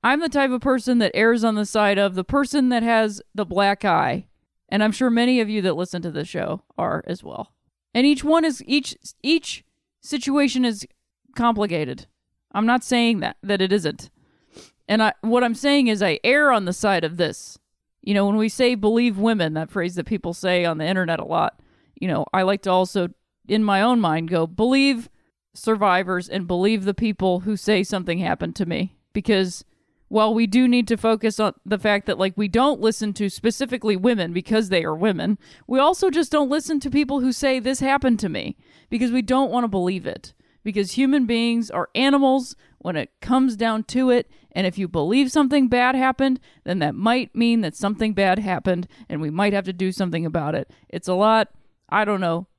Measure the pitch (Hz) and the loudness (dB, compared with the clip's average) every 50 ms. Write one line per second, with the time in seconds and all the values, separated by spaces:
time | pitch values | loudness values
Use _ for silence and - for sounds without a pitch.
0 | - 226 262 294 339 320 - 285 277 269 247 247 - 269 262 254 208 247 254 240 | 2 0 0 0 0 0 0 2 2 2 0 0 0 0 0 0 2 0 2 2
1 | 220 190 - - 214 226 233 240 214 233 214 208 214 202 - 220 208 202 202 196 | 2 2 2 2 4 4 4 4 2 0 0 0 -4 -2 0 2 2 2 4 2
2 | 202 202 185 185 180 - - 285 285 247 - 294 262 254 247 240 226 233 233 226 | 2 0 0 -4 -6 0 0 0 0 2 2 2 2 2 2 2 2 2 2 2
3 | 220 214 208 202 - _ _ - 208 170 196 185 202 196 202 196 - 202 170 160 | 2 0 -2 -8 -16 _ _ -6 -6 -2 0 2 2 2 2 0 0 0 2 2
4 | 139 131 123 - - _ _ _ _ _ _ _ _ _ - 202 208 214 208 - | 2 0 -2 -4 -8 _ _ _ _ _ _ _ _ _ 0 2 2 2 2 2
5 | 254 254 233 233 240 247 254 247 226 208 214 214 185 190 156 151 180 180 - 175 | 0 2 2 2 2 4 2 2 0 0 -2 -2 0 0 0 -2 -4 -6 -6 -8
6 | 170 170 147 147 147 - - - - - - 196 _ _ _ - - 190 - 156 | -8 -6 -6 -8 -8 -8 -6 -6 -6 -6 -6 -8 _ _ _ -6 -4 -4 -4 -6
7 | - - 160 185 - - - - - _ _ _ _ _ _ _ _ _ _ 226 | -6 -8 -10 -10 -10 -16 -14 -14 -14 _ _ _ _ _ _ _ _ _ _ 2
8 | 254 285 294 269 - 294 311 339 320 320 269 - - - 254 294 - - - _ | 4 4 2 2 2 2 2 2 2 0 -2 -4 -6 -2 -2 -2 -2 -4 -12 _
9 | _ - - _ - 262 320 330 - - - - _ _ _ _ _ _ _ _ | _ -20 -20 _ -2 -2 -2 0 -2 -6 -14 -14 _ _ _ _ _ _ _ _
10 | _ - 285 285 240 277 269 294 285 269 - 254 254 240 220 196 - - _ _ | _ -8 -8 -6 -4 -2 0 2 2 2 2 0 0 -2 -2 -6 -12 -18 _ _
11 | _ _ _ _ _ _ _ - 233 240 233 208 214 202 165 165 151 127 135 - | _ _ _ _ _ _ _ -2 0 0 0 0 -2 -2 -2 -4 -4 -6 -8 -12
12 | - _ _ _ _ _ _ _ _ _ _ 202 220 226 240 254 - - 254 240 | -14 _ _ _ _ _ _ _ _ _ _ -2 0 2 2 0 0 0 0 2
13 | 233 233 233 196 - - - _ - 196 202 190 185 185 190 208 165 156 - - | 2 2 2 0 -2 -6 -8 _ -4 -4 0 0 2 2 0 0 0 -2 -6 -6
14 | - - _ _ _ _ _ _ _ _ _ - - - _ _ _ - 202 220 | -14 -20 _ _ _ _ _ _ _ _ _ -20 -20 -20 _ _ _ -2 0 2
15 | 220 214 - _ - 220 233 247 247 240 233 - - 285 285 285 262 240 214 202 | 2 0 0 _ -2 0 2 2 2 2 -2 0 0 2 4 4 4 2 2 2
16 | 202 185 156 - _ 220 254 294 302 285 254 220 196 170 185 - - 208 196 170 | 0 0 0 0 _ 2 2 4 4 4 4 2 0 -2 -4 -2 0 0 2 2
17 | 160 156 165 170 175 151 - - - - - - _ _ _ _ _ _ _ _ | 0 -2 -2 -2 -2 -2 -2 -8 -16 -20 -20 -20 _ _ _ _ _ _ _ _
18 | - - 202 202 196 202 202 214 220 220 - - 262 240 247 214 196 214 220 233 | -4 -2 0 2 2 2 2 0 0 -2 0 2 2 2 2 2 0 2 2 4
19 | 240 240 208 190 202 226 226 214 170 160 156 156 160 156 - 202 170 175 175 180 | 2 2 0 0 0 0 2 2 0 -2 -2 -4 -6 -6 -4 -4 -4 -4 -4 -6
20 | 165 - 226 190 - 170 170 - - 190 180 180 175 170 165 156 156 160 190 190 | -6 -4 -6 -6 -4 -8 -10 -4 -2 0 0 2 0 0 -2 -2 -2 -2 0 0
21 | 185 165 165 156 - - 165 165 165 - - _ _ _ _ _ _ _ _ - | 0 -2 -2 -4 -4 -4 -2 0 0 -2 -4 _ _ _ _ _ _ _ _ -8
22 | 185 185 156 - 156 - - 190 190 185 202 190 - 190 185 185 185 180 - 202 | -4 -2 -2 -2 -4 -2 -2 0 0 0 0 -2 0 0 2 2 2 0 0 -2
23 | 175 175 - _ _ _ _ _ _ - 202 214 220 208 196 190 202 240 254 240 | -2 -4 -6 _ _ _ _ _ _ -2 0 0 2 2 2 2 2 2 2 2
24 | 214 170 156 160 165 165 170 170 160 165 175 185 220 240 262 277 269 277 277 233 | 2 2 0 0 -2 -2 0 0 0 -2 -2 0 2 2 4 4 4 2 2 0
25 | 233 - _ _ _ _ _ _ _ _ _ - - - 220 208 202 202 180 180 | -6 -14 _ _ _ _ _ _ _ _ _ -8 -2 -2 0 2 2 2 2 2
26 | 190 180 185 180 175 - - 190 185 170 180 175 185 208 226 214 190 196 196 - | 0 0 -4 -4 -4 -4 -6 -6 -4 -2 -2 0 2 2 2 2 0 -2 -2 -2
27 | 233 220 208 - 190 190 180 175 180 208 214 190 - 208 214 190 208 - - 190 | -2 -2 -2 0 0 0 0 0 -2 -4 -4 -4 0 0 0 0 0 -2 -4 -6
28 | 180 175 170 175 180 165 160 - - 165 170 - 196 170 - - - 190 _ _ | -4 -4 -4 -4 -2 -2 -2 -4 -4 -8 -6 -6 -6 -4 -2 -4 -4 -6 _ _
29 | _ _ _ 208 190 - 208 190 190 180 170 - - _ _ _ _ _ _ _ | _ _ _ -6 0 0 2 2 2 -2 -4 -12 -18 _ _ _ _ _ _ _
30 | _ _ - 214 214 220 220 220 233 208 190 247 254 254 240 247 233 196 233 202 | _ _ 0 2 2 2 2 2 0 2 4 4 4 4 4 2 2 0 -2 0
31 | - 226 226 214 - 220 214 - 220 196 - _ _ - 214 196 - 214 208 202 | 2 0 0 2 0 -4 -2 0 -2 -2 -2 _ _ -4 -4 -2 0 0 0 0
32 | - - 190 - 185 190 180 - 208 202 165 226 254 285 294 - - 220 220 - | 0 -4 -2 0 -2 -2 -2 -2 -4 0 2 2 2 2 2 2 0 0 0 0
33 | 214 208 196 - 208 196 - - - 233 226 - 277 247 247 240 - 220 208 185 | -4 -6 -4 -2 -4 -4 -4 -2 -2 -2 -2 -2 -6 -6 -6 -4 0 0 0 2
34 | 185 247 240 208 180 165 170 180 - - 220 220 220 185 190 175 165 160 156 160 | 2 2 2 2 -2 -4 -4 -6 -4 0 0 0 0 2 0 0 0 0 -4 0
35 | 180 220 196 165 - 180 214 - _ - - - _ - 240 262 277 302 370 - | 0 0 0 0 0 -2 -2 -2 _ -20 -20 -20 _ -2 0 2 4 2 2 2
36 | - 370 277 320 330 - - 302 294 254 277 311 - - 320 285 - 277 240 285 | 0 0 2 0 0 2 2 0 2 2 0 -2 -2 -2 -4 -4 -4 0 0 0
37 | 302 262 277 285 247 262 240 - - 269 262 262 214 247 277 - 269 262 269 277 | 0 0 -2 0 0 0 -2 0 0 0 0 0 -2 -4 -4 -2 0 0 0 2
38 | 269 262 240 196 - 185 156 98 - - - _ _ _ _ _ _ _ - 233 | 2 2 2 2 0 -4 -4 -6 -8 -8 -10 _ _ _ _ _ _ _ -2 0
39 | 240 247 233 254 233 190 254 262 277 - - 247 240 226 196 196 180 180 196 185 | 0 2 0 0 0 2 2 2 2 2 0 -2 -2 0 -2 -2 -2 -2 -2 -4
40 | 151 - - - - - _ _ _ _ _ _ _ - 196 208 202 180 - - | -6 -8 -10 -10 -14 -20 _ _ _ _ _ _ _ -6 -2 -2 -2 -2 0 0
41 | 269 269 277 294 254 220 240 226 233 233 233 233 233 208 - - 175 - _ 233 | 2 4 4 2 2 2 0 0 0 0 0 0 -2 -4 -4 -6 -6 -4 _ 0
42 | 254 277 277 277 269 269 262 269 254 - - _ _ _ _ _ - 175 180 156 | 2 4 4 4 4 4 2 2 0 -4 -14 _ _ _ _ _ -8 -6 -4 -4
43 | 123 - _ _ - - 262 262 262 262 226 202 233 226 220 220 220 - - 247 | -6 -8 _ _ -4 0 2 2 2 2 0 0 -2 -2 -2 -2 -6 -4 -2 0
44 | 262 254 247 247 - _ - - _ _ _ - 190 185 170 196 196 175 175 170 | 2 2 2 2 0 _ -12 -20 _ _ _ -2 -2 -2 -2 -4 -6 -4 -2 -2
45 | 143 165 214 262 285 254 - 311 294 254 277 294 269 240 240 247 247 254 262 262 | 0 2 2 2 2 2 2 2 2 4 4 2 2 4 2 2 2 2 2 2
46 | 262 262 262 - 269 269 262 254 _ _ _ _ _ - 180 190 151 151 - - | 2 0 0 2 0 0 0 -2 _ _ _ _ _ -6 -2 -2 0 -2 -2 0
47 | 190 226 240 254 247 - _ - 233 233 233 233 208 156 147 - - 196 214 - | 0 0 0 0 -2 -4 _ 0 2 2 2 2 0 -2 -6 -4 -4 -4 -2 -2
48 | 226 220 208 185 196 190 185 208 208 196 185 156 - 190 180 175 180 - - - | -2 -2 0 2 2 2 2 0 0 -4 -4 -2 0 -2 -2 -2 -2 -10 -14 -20
49 | 233 _ - 151 156 147 151 170 202 208 202 196 196 185 185 175 190 185 185 - | -14 _ -8 -6 -4 -4 -2 0 0 0 0 0 -2 -4 -6 -4 -4 -4 -2 -2
50 | 196 180 165 165 165 165 156 170 151 147 160 - 139 _ - _ _ _ - 175 | -4 -2 -2 -4 -4 -2 -2 -2 -2 -2 -4 -4 -4 _ -12 _ _ _ -12 -10
51 | - - 180 180 202 220 220 220 214 - - - _ _ _ _ _ _ - 202 | -4 -2 0 2 4 4 4 2 2 -2 -6 -20 _ _ _ _ _ _ -2 0
52 | 214 208 208 190 185 170 165 170 185 _ _ | 0 0 -2 -2 0 -2 -2 -2 -6 _ _